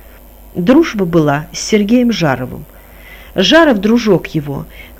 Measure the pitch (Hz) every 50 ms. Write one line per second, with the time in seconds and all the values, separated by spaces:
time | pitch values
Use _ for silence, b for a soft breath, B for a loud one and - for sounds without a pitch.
0 | b b b b b - - - - - - - 175 190 269 320 330 - - 202
1 | 190 170 170 170 151 147 139 147 160 - - - - - 220 208 208 196 240 254
2 | 247 240 220 170 165 147 131 123 127 123 - - 151 B B B B B B B
3 | B B B B B B B - 294 277 294 320 339 302 247 196 185 208 233 240
4 | 226 214 190 - - - - 160 143 143 139 - - B B B B B B